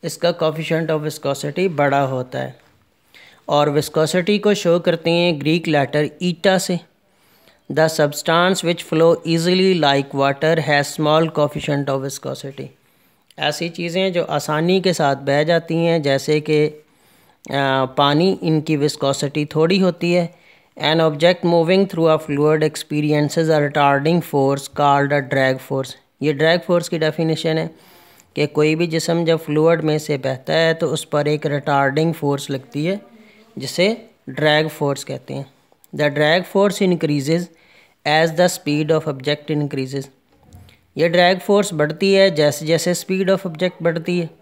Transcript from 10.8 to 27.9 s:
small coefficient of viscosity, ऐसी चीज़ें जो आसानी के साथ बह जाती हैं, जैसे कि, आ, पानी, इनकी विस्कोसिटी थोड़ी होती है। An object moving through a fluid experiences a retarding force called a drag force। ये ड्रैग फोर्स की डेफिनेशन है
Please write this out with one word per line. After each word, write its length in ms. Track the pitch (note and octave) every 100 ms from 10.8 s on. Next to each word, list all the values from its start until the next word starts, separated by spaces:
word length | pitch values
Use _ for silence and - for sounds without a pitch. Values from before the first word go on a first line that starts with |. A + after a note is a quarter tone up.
| C#3+ -
small 340 | D3+ D#3 E3 D#3
coefficient 480 | D3 D3+ D3+ C#3+ C#3+
of 120 | C3+
viscosity, 680 | C3+ - C3 C3+ C#3+ C3+ C3+ _ _ _ _ _ _ -
ऐसी 300 | D3 D3+ E3+
चीज़ें 420 | E3 E3+ E3+ F#3+
जो 100 | F3
आसानी 560 | D#3+ D3+ D3 D3+ E3+ F#3+
के 120 | F#3
साथ 220 | F3 D3 C3+ C#3
बह 140 | C#3+
जाती 320 | D#3 E3+ E3 E3
हैं, 260 | E3+ E3
जैसे 380 | C#3+ C3+ C3+ D3+
कि, 240 | D3+ D3+ D3+ D3+ _ _ _ _ _ _ -
आ, 400 | C#3 C3+ C3+ C3 C3
पानी, 340 | C#3+ D3 F#3 F#3+
इनकी 320 | F3+ D#3 D3 D3+
विस्कोसिटी 680 | D3 - C#3 C#3 D3 D3+ D3 D#3
थोड़ी 240 | D#3+ F#3+
होती 320 | F#3 E3+ F3
है। 120 | F3 E3+ - _ _ _ -
An 220 | D3+ D#3+
object 420 | D#3+ D3 E3+ F3+
moving 420 | F3 E3+ E3 F#3+ G3
through 160 | E3+ E3
a 80 | D#3
fluid 400 | D#3 C#3+ D3+ D#3
experiences 840 | D3+ D3+ - D3+ D3+ D3+ D3+ E3+ D#3+
a 100 | D#3
retarding 580 | D3 D3 C#3+ C#3 C#3+ E3+
force 440 | D#3 C#3+ C3+ C#3 - -
called 320 | C#3+ C#3 C#3
a 100 | C#3+ C3
drag 320 | C3+ C3 C3
force। 320 | - C3+ C3 - _ _
ये 120 | C#3+
ड्रैग 260 | C#3+ D#3+ F3
फोर्स 280 | F3 F3 E3
की 80 | E3+
डेफिनेशन 580 | D#3 D3+ D#3+ D#3 E3 D#3+
है 120 | D#3+ - -